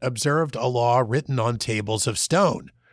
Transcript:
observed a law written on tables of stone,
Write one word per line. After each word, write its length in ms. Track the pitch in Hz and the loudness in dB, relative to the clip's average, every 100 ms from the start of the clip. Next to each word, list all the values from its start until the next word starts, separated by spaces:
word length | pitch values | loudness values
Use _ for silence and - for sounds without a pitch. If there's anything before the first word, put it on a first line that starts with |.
observed 540 | 131 120 147 151 160 117 | -6 -2 0 0 0 -2
a 100 | 127 | -2
law 380 | 123 120 123 113 | 2 4 2 2
written 320 | 131 156 131 | 0 -2 -2
on 200 | 113 117 | 0 -2
tables 500 | - 110 104 110 - | -2 -2 -2 -2 -2
of 100 | 104 | -2
stone, 540 | - 175 185 - - _ _ | 0 2 2 0 -8 _ _